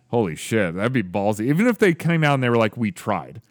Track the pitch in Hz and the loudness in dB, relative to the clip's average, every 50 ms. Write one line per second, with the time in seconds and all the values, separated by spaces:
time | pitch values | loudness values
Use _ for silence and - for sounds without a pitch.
0 | _ _ - 120 110 87 78 80 - - 113 110 98 85 82 92 104 123 131 127 | _ _ -2 0 0 0 -2 -6 -6 -2 0 0 0 0 -2 -2 -2 -2 0 -2
1 | 98 90 87 104 98 107 107 101 110 131 147 170 226 254 220 - 220 190 165 - | -2 -2 -4 -2 -2 0 -2 0 -2 0 0 2 2 0 2 2 2 2 2 2
2 | - 160 170 160 156 151 143 135 127 120 120 117 113 107 - 120 113 104 87 - | 0 0 0 2 2 2 2 2 2 2 2 4 2 2 0 -2 -4 -4 -4 -4
3 | - 110 101 87 67 64 76 117 - _ | -4 -4 -4 -4 -4 -8 -14 -20 -20 _